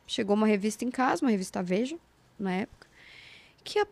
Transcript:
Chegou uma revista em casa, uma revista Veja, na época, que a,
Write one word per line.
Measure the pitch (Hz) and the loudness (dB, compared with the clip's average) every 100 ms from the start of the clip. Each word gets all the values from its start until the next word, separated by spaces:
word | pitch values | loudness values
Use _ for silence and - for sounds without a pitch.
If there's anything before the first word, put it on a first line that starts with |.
| - | -10
Chegou | - 202 208 | -4 0 2
uma | 220 | 4
revista | 208 214 - | 2 0 -4
em | 240 | -6
casa, | 247 254 339 | 0 0 2
uma | 269 | 2
revista | 208 185 208 | 0 0 -6
Veja, | 180 185 254 339 _ _ _ - | -2 0 0 -6 _ _ _ -8
na | 196 | -4
época, | 185 - - - - - - - - - _ | -2 -4 -10 -20 -20 -20 -20 -20 -20 -20 _
que | - 415 | -4 -2
a, | 415 | -2